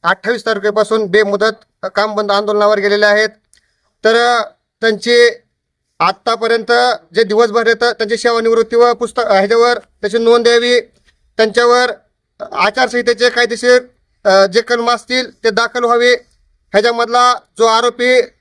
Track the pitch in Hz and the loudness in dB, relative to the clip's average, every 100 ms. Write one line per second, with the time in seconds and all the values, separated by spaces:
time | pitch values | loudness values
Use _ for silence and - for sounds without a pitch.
0 | 170 190 214 233 226 208 208 208 208 220 | -4 -4 -4 -4 -4 -4 -2 -2 -2 -2
1 | 202 202 202 202 214 214 _ _ 190 - | 0 0 0 -2 -2 -4 _ _ -8 -4
2 | 214 208 208 202 214 208 208 208 202 208 | -4 -4 -2 -2 0 0 2 0 0 0
3 | 208 208 214 214 _ _ _ _ _ _ | 2 2 -2 _ _ _ _ _ _ _
4 | 214 226 240 240 208 _ _ _ 226 214 | 0 2 0 -2 -4 _ _ _ -4 -4
5 | 233 240 240 233 _ _ _ _ _ _ | 0 4 2 0 _ _ _ _ _ _
6 | 170 190 - 226 226 233 220 240 247 - | -4 -2 -6 -4 -2 -2 0 0 0 -2
7 | _ 185 220 214 233 220 226 220 240 214 | _ -4 -2 0 0 0 0 0 -2 -2
8 | 214 226 240 233 226 226 226 233 240 240 | -4 -2 -2 0 0 0 0 2 2 0
9 | 233 - 220 196 202 233 240 240 _ _ | -6 -4 0 0 2 2 2 0 _ _
10 | 208 226 233 240 233 233 240 247 - _ | -4 0 2 2 4 2 2 -2 -2 _
11 | _ _ _ - 220 233 240 247 247 - | _ _ _ -2 0 2 2 2 0 -6
12 | _ _ _ _ - - 190 - 254 240 | _ _ _ _ -12 -4 -2 0 -2 -2
13 | 240 226 240 240 240 233 247 247 247 _ | -2 0 0 0 -4 -2 2 2 0 _
14 | _ _ - 196 196 196 233 240 233 240 | _ _ 0 2 2 0 -2 -4 -2 -4
15 | - 254 233 _ 226 214 233 247 240 240 | -4 -6 -6 _ -4 -2 -4 -4 -2 2
16 | 240 240 _ _ _ _ _ 202 226 233 | 2 0 _ _ _ _ _ 0 0 -2
17 | 233 240 247 240 _ - 226 220 240 240 | -2 2 2 0 _ -2 0 2 -2 -2
18 | 247 254 247 _ | 0 0 0 _